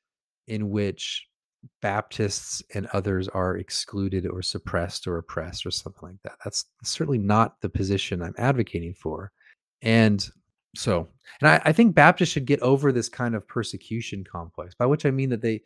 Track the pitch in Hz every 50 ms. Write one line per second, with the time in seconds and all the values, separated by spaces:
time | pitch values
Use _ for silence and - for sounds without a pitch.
0 | _ _ _ _ _ _ _ _ _ - 113 107 107 101 101 107 101 98 90 -
1 | - - - - - _ _ _ _ _ _ _ _ 120 _ _ - 104 98 104
2 | - - - - 110 101 - - - - - - - _ - 101 92 - - 101
3 | 90 101 95 92 92 95 - 95 92 92 92 92 92 - - - - - - 101
4 | 98 95 98 95 87 87 90 92 90 - - - - - - 87 85 92 - -
5 | - 95 87 82 80 - - - 80 82 - - - - 90 - - 95 98 -
6 | - 87 92 98 - 107 - - - 107 - - - _ _ _ - - - -
7 | 160 151 139 113 101 98 104 110 113 - - _ - 95 - - 98 95 101 98
8 | - - 98 90 85 85 87 - 113 131 139 127 107 - - 92 85 85 95 _
9 | - 80 78 - 95 101 _ _ _ _ _ _ _ _ _ _ - 113 113 113
10 | 110 107 104 98 - - - _ _ _ _ _ _ _ - - - 123 98 85
11 | 80 - _ _ _ - - - 135 151 156 156 - 160 156 - 240 226 160 160
12 | 147 160 175 - 180 156 - 151 135 120 143 - - 127 135 139 143 143 131 120
13 | 113 - - - 127 120 117 107 - - - 123 110 - - 95 - - 110 117
14 | 113 - - 98 92 - - 90 85 85 - - 80 90 - - 120 127 147 143
15 | - 147 135 135 135 135 123 107 117 117 110 110 -